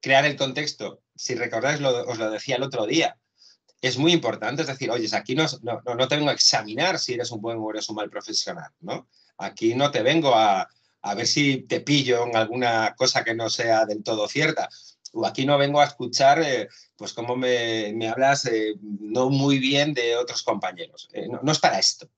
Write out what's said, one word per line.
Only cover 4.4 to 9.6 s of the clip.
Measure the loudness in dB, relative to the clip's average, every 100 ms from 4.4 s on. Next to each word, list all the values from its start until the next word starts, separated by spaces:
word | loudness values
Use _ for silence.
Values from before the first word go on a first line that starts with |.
| -6 -4
es | -6
decir, | -4 -4
"Oye, | -4 -2
aquí | -4 -4 -2
no, | -2 -2
no, | -8 -8 -6
no, | -2
no | 0
te | 0
vengo | 0
a |
examinar | 2 2 2 -2 -2 -2 -2
si | -4
eres | -4 -4
un | -6
buen | -6 -6
o | -6
eres | -6 -8
un | -8
mal | -8
profesional, | -8 -6 -4 -4 -10 -14 _
¿no? | -10 -10 -10 _ _ _
Aquí | -12 -2